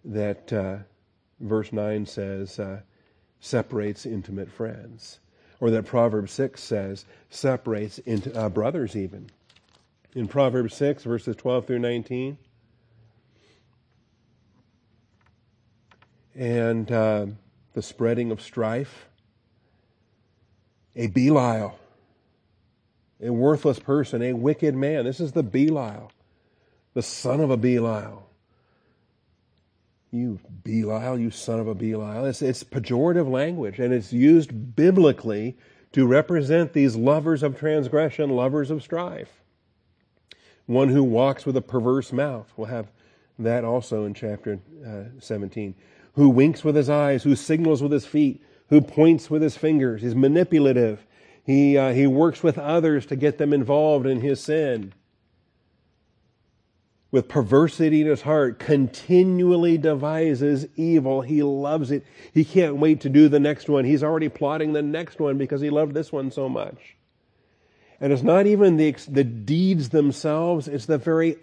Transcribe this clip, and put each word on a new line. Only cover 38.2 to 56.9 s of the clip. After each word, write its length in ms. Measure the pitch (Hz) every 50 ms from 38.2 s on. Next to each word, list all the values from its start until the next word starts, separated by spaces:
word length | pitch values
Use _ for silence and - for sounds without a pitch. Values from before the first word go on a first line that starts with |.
| 151 139
lovers 400 | 131 123 123 131 139 151 143 131
of 140 | 156 151 -
strife. 580 | - 165 165 175 180 170 - - - _ _ _ _ _ _ _ _ _ _ _ _ _ _ _ _ _ _ _ _ - _ _ _ _ _ _
"One 220 | - 120 127 139 135
who 120 | 131 143
walks 420 | 135 123 113 113 131 139 135 135 -
with 120 | 147 127
a 60 | 131
perverse 500 | - - 117 127 110 123 131 139 123 -
mouth." 400 | 123 123 143 147 127 113 107 _ _
We'll 120 | - 110 113
have 240 | 127 117 107 - _ _ _ _ _ _ _ _ _ -
that 240 | 110 117 117 123 117
also 400 | 117 120 127 117 - 117 107 107
in 100 | 101 101
chapter, 460 | - 117 107 104 101 - 107 104 95 - - 160 156 143
uh, 320 | 113 107 101 101 117 131 131
seventeen. 560 | - - 110 101 101 98 - 113 104 98 92 _ _ _ _ _ _ _ -
"Who 160 | 143 143 139
winks 340 | 123 127 139 160 160 - -
with 100 | 151 143
his 160 | 151 135 131
eyes, 320 | 147 147 147 143 139 123
who 140 | - 143 135
signals 440 | - - - 160 160 170 160 151 120
with 120 | 139 143
his 140 | 147 139 -
feet, 360 | - - 151 151 135 - - _ _ _ _ _ -
who 100 | 147 151
points 500 | 143 - - 151 156 165 165 151 - -
with 100 | 151 156
his 160 | 156 147 -
fingers." 460 | - - 156 156 147 131 123 113 104
He's 140 | 110 123 117
manipulative. 920 | 131 131 139 151 170 180 - 165 151 143 135 127 123 120 110 107 104 - _ _ _ _ _ _ _ -
He, 340 | - 135 139 143 139 143 139
uh, 140 | 135 131
he 160 | 120 131 139 139
works 340 | 131 139 165 170 - -
with 160 | - 165 139 165
others 480 | 143 143 165 170 160 160 151 139 -
to 80 | - 143
get 240 | 127 143 147 147 -
them 140 | 147 143
involved 520 | 147 139 123 120 143 147 151 151 151 139 123
in 160 | 135 135 117
his 200 | 120 143 135 135
sin. 540 | - - 151 160 151 139 123 110 98 98 - _ _ _ _ _ _ _ _ _ _ _ _ _ _ _ _ _ _ _ _ _ _ _ _ _ _ _ _ _ _ _ _ _ _ _ _ _ _ _